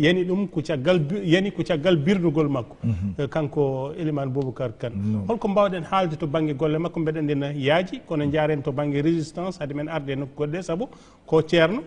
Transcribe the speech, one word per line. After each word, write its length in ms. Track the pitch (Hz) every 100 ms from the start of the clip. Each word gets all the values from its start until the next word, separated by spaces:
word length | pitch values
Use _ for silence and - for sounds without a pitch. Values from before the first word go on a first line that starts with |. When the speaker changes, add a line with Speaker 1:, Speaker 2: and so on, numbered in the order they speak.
Speaker 1:
yani 220 | 151 185 180
ɗum 240 | 202 202
ko 120 | 160
caggal 380 | 143 151 143 185
bi-, 220 | 143 202
yani 280 | 190 180 196
ko 100 | 175
caggal 320 | 160 165 170 170
birdugol 540 | 147 202 170 147 147
makko. 260 | 135 110 -
Speaker 2:
Mhm. 300 | 117 92 98 92
Speaker 1:
E, 100 | 143
kanko 640 | 160 143 151 139 135 135 175
Elimane 320 | 156 147 135
Boubacar 440 | 131 131 113 127 -
Kane. 180 | 120 98
Speaker 2:
Non. 260 | 104 107 98
Speaker 1:
Holko 220 | 233 214
mbawɗen 360 | 196 202 180 151
haalde 280 | 190 180 151
to 100 | 156
bangge 260 | 160 156
golle 240 | 135 156 156
makko? 220 | 170 175
Mbeɗa 200 | 160 156
andi 160 | 147 143
no 100 | 143
yaaji, 520 | 147 135 165 190 262 -
kono 240 | 156 143
jaren 320 | 151 151 147
to 120 | 143
bangge 280 | 135 147 143
résistance, 560 | 151 170 151 - 185 180
hade 160 | 147
men 140 | 143 156
arde 220 | 160 139
e 40 | 135
nokku 180 | 139 139
goɗɗe, 180 | 147 170
sabu 280 | 180 170 269 - - - -
ko 160 | 160
ceerno, 400 | 156 170 160 233